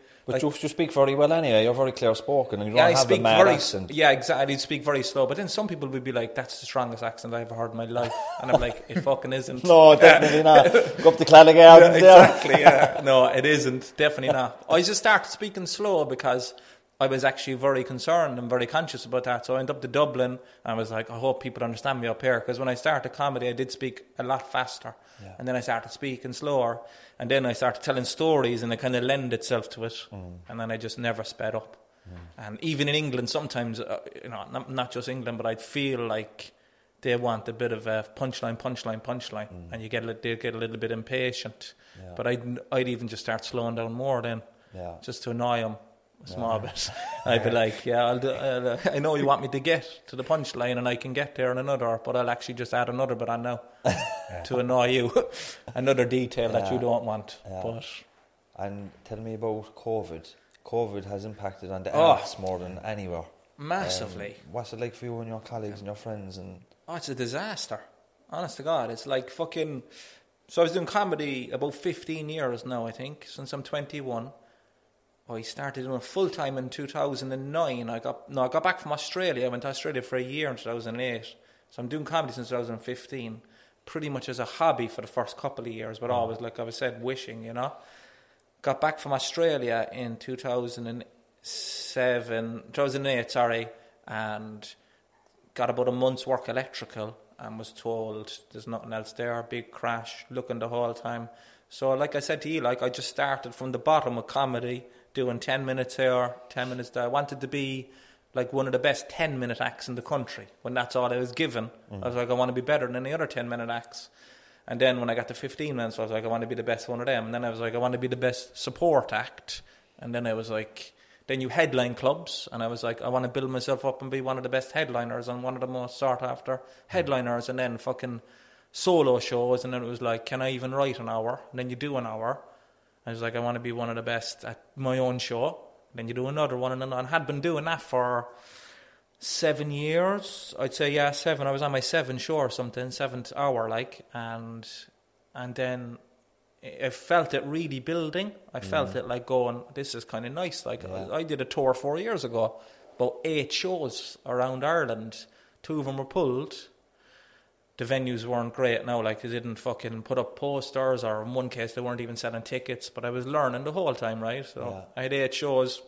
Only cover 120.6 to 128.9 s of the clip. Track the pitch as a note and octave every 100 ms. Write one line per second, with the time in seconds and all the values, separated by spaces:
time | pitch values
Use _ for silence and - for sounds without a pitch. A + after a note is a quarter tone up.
120.6 | G#2+ - - _ _ _ - C3+ B2+ D#3
121.6 | D#3 B2+ B2 A#2 C3 D#3 - - - A#2
122.6 | A2+ A#2 A#2 A#2 - B2+ B2+ B2+ C3 C3
123.6 | B2 C3 C3+ C3 C3+ C3+ C3 C3 B2+ C3
124.6 | B2+ D#3 D#3 A#2+ A#2 A#2+ A#2+ B2 B2+ B2+
125.6 | B2+ B2+ B2 - C3+ B2 B2+ B2 - C3
126.6 | - - - F#3 D3 C3 A#2+ A#2+ A#2 B2+
127.6 | B2+ A#2 - B2+ B2 A#2 - - - _
128.6 | _ - -